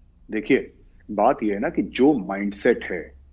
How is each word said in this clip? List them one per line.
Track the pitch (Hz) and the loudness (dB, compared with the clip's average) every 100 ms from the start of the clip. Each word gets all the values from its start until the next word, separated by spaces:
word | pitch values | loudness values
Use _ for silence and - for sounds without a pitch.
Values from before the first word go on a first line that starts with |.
| _ _ - | _ _ -8
देखिए, | 208 - 123 - - - _ - | -4 2 2 0 -16 -20 _ -6
बात | 104 113 139 | 2 2 2
यह | 107 | -2
है | 101 | -2
ना | 147 | -4
कि | 160 | -4
जो | 101 - 135 | -4 2 4
माइंडसेट | 139 92 98 101 - 127 110 | 4 -2 -6 -6 -2 0 0
है, | - 90 76 - - | -2 -10 -10 -18 -20